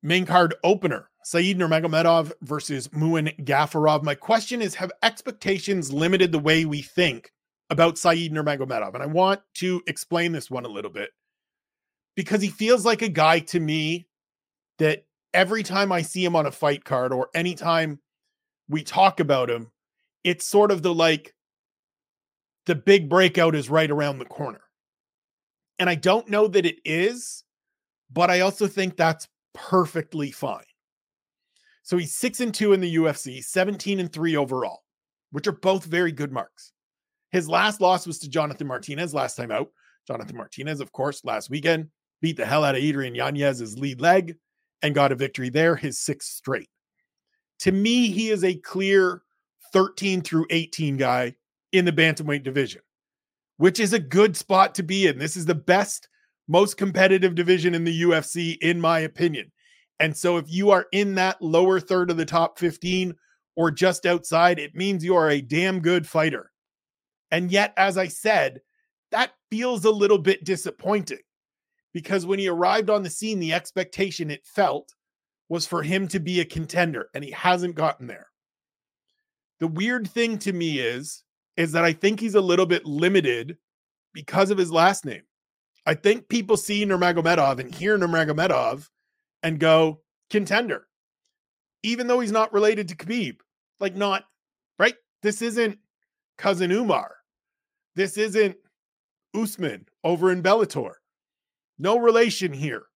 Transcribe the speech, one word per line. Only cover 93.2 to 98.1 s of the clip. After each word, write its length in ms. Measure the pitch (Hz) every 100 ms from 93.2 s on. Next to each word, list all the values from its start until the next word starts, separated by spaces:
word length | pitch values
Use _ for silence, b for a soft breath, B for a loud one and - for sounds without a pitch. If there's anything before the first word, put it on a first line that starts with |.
| 165 - _ _ _ _
Like, 160 | 196 185
not, 280 | 202 190 _ _ _ _ _ _
right? 180 | 214 247 _ _
This 180 | 208 208
isn't 380 | 233 226 226 208 _ _ _ _ _ -
Cousin 340 | 202 180 180
Umar. 460 | 196 233 165 - - _ _ _ _ _ _ _ -
This 220 | 190